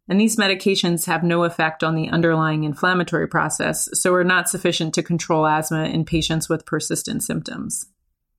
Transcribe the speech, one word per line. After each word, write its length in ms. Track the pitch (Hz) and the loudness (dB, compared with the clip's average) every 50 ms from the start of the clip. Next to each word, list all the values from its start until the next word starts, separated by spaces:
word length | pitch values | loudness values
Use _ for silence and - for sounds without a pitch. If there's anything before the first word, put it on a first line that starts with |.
| _ - | _ 0
And 100 | 185 202 | 2 2
these 180 | 220 220 220 - | 4 2 2 2
medications 680 | 202 190 190 190 - 208 196 190 - 175 170 160 - | 2 2 2 2 2 0 0 2 2 0 0 0 -2
have 180 | 185 165 160 175 | -2 -2 0 2
no 200 | 170 170 170 170 | 2 2 2 2
effect 400 | 170 170 - 160 156 156 - 165 | 0 0 0 -2 -2 0 -2 -2
on 100 | 160 160 | 0 0
the 160 | 160 156 - | 0 -2 0
underlying 540 | - 165 165 165 165 160 156 156 156 156 156 | 0 2 4 4 4 4 2 2 0 0 -2
inflammatory 640 | 151 139 - - 180 185 180 175 - 170 160 165 - | -2 -2 0 0 2 2 2 0 0 0 -2 -2 0
process, 600 | - 160 156 151 - - - 160 160 - - - - | 0 -2 -2 0 -2 -2 -2 -2 -2 -2 -4 -4 -4
so 220 | - - 185 180 | 0 2 2 4
are 80 | 180 175 | 4 4
not 260 | 180 185 180 175 - | 4 2 2 0 -2
sufficient 460 | - 175 - 175 170 - 165 156 - | -4 0 0 0 0 0 -2 -2 -2
to 80 | 180 165 | -4 -2
control 420 | - 175 156 - - 170 156 156 | 0 -2 -2 0 0 2 2 4
asthma 380 | 156 151 156 151 - 160 156 160 | 4 2 2 0 0 -2 -2 -2
in 220 | - - 160 156 | -2 -2 -2 -2
patients 440 | - 170 160 156 - 160 160 - - | 0 0 0 0 0 -2 -2 0 0
with 160 | 165 151 - | -2 -2 -2
persistent 560 | - 165 151 151 - 160 - - - - - | -4 -4 -4 -2 -4 -4 -4 -4 -4 -6 -6
symptoms. 640 | - - - 165 - - - - - - - - - _ _ _ _ _ _ _ _ _ _ | -4 -4 -4 -6 -6 -8 -10 -10 -10 -8 -8 -10 -10 _ _ _ _ _ _ _ _ _ _